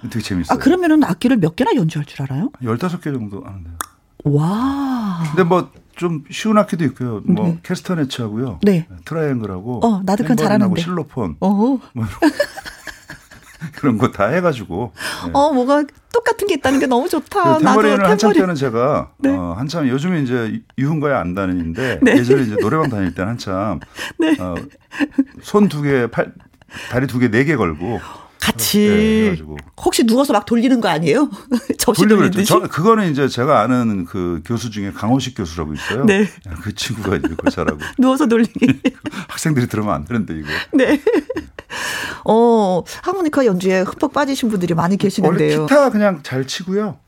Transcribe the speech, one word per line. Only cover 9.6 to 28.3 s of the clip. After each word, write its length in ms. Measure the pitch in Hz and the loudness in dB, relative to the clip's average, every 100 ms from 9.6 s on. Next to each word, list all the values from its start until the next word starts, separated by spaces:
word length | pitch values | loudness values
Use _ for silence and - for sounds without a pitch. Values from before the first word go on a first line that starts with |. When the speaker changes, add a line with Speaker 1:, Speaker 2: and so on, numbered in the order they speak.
| 107 123 233 | -6 0 2
Speaker 2:
어, 160 | 202 185 | 2 0
나도 180 | 202 | -2
그건 120 | 156 - | 2 2
Speaker 1:
탬버린하고 380 | 156 214 196 | 4 4 2
Speaker 2:
잘하는데. 60 | 170 | 2
Speaker 1:
실로폰. 560 | 170 180 147 - 101 76 | -2 -4 -6 -4 -6 -2
Speaker 2:
어허. 180 | 185 202 | 0 2
Speaker 1:
뭐 240 | 226 262 - | 2 0 -4
이런 140 | 123 110 - 320 | -8 -6 0 0
<laughs> 1400 | - 587 - - - - - - - _ - - - 156 - | 0 -6 -8 -16 -18 -18 -20 -20 -20 _ -20 -20 -16 -16 -4
그런 220 | 147 110 | -2 2
거 120 | 123 | 0
다 140 | - 101 | 0 0
해가지고. 640 | 165 175 131 90 87 117 - - - 269 | 2 0 -2 -6 -6 -6 -8 -12 -8 -4
네. 40 | |
Speaker 2:
어, 180 | 277 285 | 0 2
뭐가 320 | 269 247 285 294 - _ | 2 2 2 0 -8 _
똑같은 320 | 466 466 453 403 | -2 0 -2 -2
게 60 | |
있다는 240 | 330 262 269 | 0 0 2
게 60 | 269 | 2
너무 240 | 240 339 | 0 0
좋다. 480 | 330 - 415 339 320 | -4 -4 0 2 4
Speaker 1:
그 60 | |
탬버린을 340 | 311 214 214 208 | 4 4 4 4
Speaker 2:
나도 100 | 190 | 4
Speaker 1:
한참 200 | 196 214 | 4 4
Speaker 2:
탬버린. 120 | 202 | 4
Speaker 1:
때는 120 | 185 | 2
제가, 560 | 160 135 113 127 123 65 _ | 0 -2 2 2 0 -2 _
Speaker 2:
네. 180 | 269 277 | -2 0
Speaker 1:
어, 180 | 87 85 | -2 -4
한참 300 | 143 170 143 | -6 -2 0
요즘에 360 | 127 165 180 | 0 0 0
이제 400 | 131 127 113 107 - - | 0 -2 -2 -6 -10 -4
유흥가에 340 | 135 160 143 | -2 0 0
안 220 | 131 87 | 0 0
다니는데 680 | 90 95 90 82 85 131 117 | -2 -2 -2 -4 -4 -4 2
Speaker 2:
네. 140 | - - | 4 4
Speaker 1:
예전에 260 | 120 135 | 4 2
이제 140 | 123 107 | 2 0
노래방 320 | 113 156 147 | 0 0 0
다닐 260 | 110 92 | -2 -4
때는 180 | 85 95 | -4 -6
한참, 460 | 120 - 95 107 82 - - | -6 -6 -4 -4 -6 -10 -14
Speaker 2:
<laughs> 160 | - - | -14 -4
네. 160 | 320 311 | 0 0
Speaker 1:
어, 140 | 90 113 - _ _ - 294 - 269 - | -2 -8 -10 _ _ -6 -6 -2 -4 -4
손 260 | - 208 202 | -2 2 2
두 140 | 147 | 2
개, 240 | 147 139 117 | 0 0 0
팔, 260 | - - - - _ _ - - | -2 -4 -6 -20 _ _ -16 -4
다리 160 | 120 131 | -2 0
두 120 | 117 | 2
개, 120 | 123 | 2
네 140 | 107 | 4
개 100 | 139 | 2
걸고 460 | 147 92 76 90 107 - - - | 2 0 -2 -6 -6 -8 -20 -20